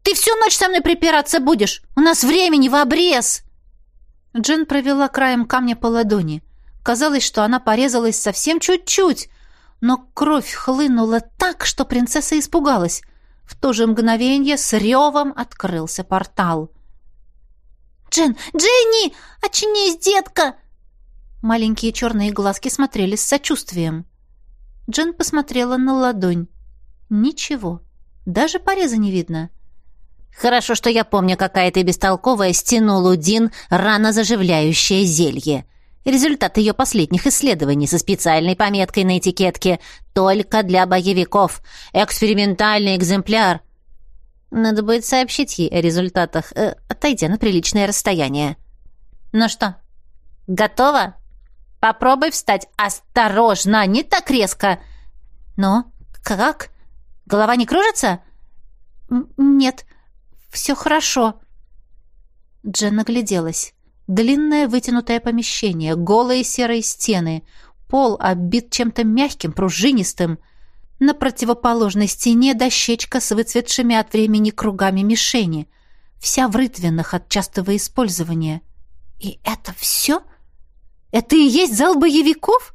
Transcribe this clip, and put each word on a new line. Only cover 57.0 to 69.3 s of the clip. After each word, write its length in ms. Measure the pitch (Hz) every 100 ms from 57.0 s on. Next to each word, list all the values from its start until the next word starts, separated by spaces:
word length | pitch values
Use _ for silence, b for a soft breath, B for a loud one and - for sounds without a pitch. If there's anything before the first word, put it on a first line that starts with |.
| - - -
Голова 300 | 208 214 247
не 100 | 233
кружится?» 560 | 330 427 403 226 175 - - - - - - - - -
«Н-, 160 | 247 294 -
нет, 480 | 277 277 262 262 - - _ - _ - -
всё 260 | - - -
хорошо». 640 | - 311 - 262 220 208 - - - - _ - - - - _ _ _ 208
Джен 340 | - 208 208
огляделась. 760 | 220 240 208 185 165 165 - _ _ _ -
Длинное 580 | 190 233 285 302 294 277
вытянутое 520 | 247 247 240 233 233
помещение, 760 | 233 233 220 - 208 165 156 160
голые 480 | 170 220 247 254
серые 380 | 240 - 233 233
стены, 640 | 214 - - 190 165 160 b b b b -
пол 300 | 269 254 202
оббит 520 | 190 180 175 226 -
чем-то 320 | - 240 233
мягким, 480 | 220 226 277